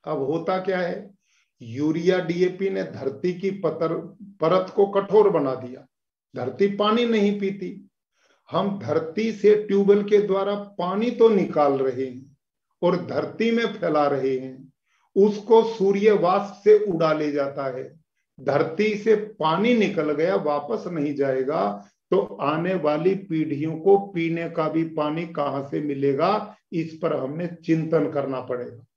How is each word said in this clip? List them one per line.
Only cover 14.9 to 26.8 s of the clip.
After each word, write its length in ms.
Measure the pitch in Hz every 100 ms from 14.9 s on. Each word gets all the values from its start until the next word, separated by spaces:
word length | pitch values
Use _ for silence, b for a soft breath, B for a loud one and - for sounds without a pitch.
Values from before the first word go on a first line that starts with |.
| _ _ 196
उसको 460 | 208 202 - 226
सूर्य 500 | 220 - 196 202 214
वाष्प 480 | 196 170 196 202 -
से 140 | 208 208
उड़ा 340 | 208 165 160
ले 200 | 156 151
जाता 440 | 143 139 147 135 123
है, 240 | 135 - _ _ _ _
धरती 560 | 135 139 - - 214
से 200 | 208 220
पानी 600 | 214 202 - 156 170 226
निकल 380 | 240 180 160 151
गया, 220 | 147 170 196
वापस 480 | 151 147 147 214 190
नहीं 280 | 165 143
जाएगा, 540 | 139 139 131 131 160 202 202 B _ _
तो 100 | 185 196 -
आने 320 | 143 160 175
वाली 400 | 185 151 151 175
पीढ़ियों 640 | 196 - 160 143 139 160 156
को 160 | 180 196 196
पीने 420 | 170 165 165 170
का 180 | 165 156
भी 160 | 160 165
पानी 360 | 160 151 160 170
कहाँ 380 | 165 143 135 139
से 120 | 160
मिलेगा, 760 | 147 135 139 139 175 214 202 - _
इस 260 | 170